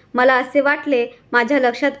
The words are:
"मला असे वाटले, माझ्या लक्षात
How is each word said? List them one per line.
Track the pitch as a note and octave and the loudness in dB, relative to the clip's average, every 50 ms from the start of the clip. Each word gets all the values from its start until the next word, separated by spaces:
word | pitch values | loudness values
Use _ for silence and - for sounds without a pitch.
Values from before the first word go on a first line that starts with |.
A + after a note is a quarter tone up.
| _ _ - | _ _ -2
"मला | B3 B3+ C4+ C4 | 0 2 2 2
असे | B3+ C4+ C4 - C#4+ | 2 0 0 0 0
वाटले, | C4+ C#4+ D4 D4+ - D4 C#4+ - A#3 - - _ _ _ | 0 2 0 -2 -2 -2 -2 -2 -2 -4 -8 _ _ _
माझ्या | A#3+ A#3+ A#3 A3+ D4 C#4 | -2 -2 0 0 0 0
लक्षात | B3+ A#3+ A#3+ - D4 C#4 C#4 - | 0 0 0 -2 -4 -4 -4 -2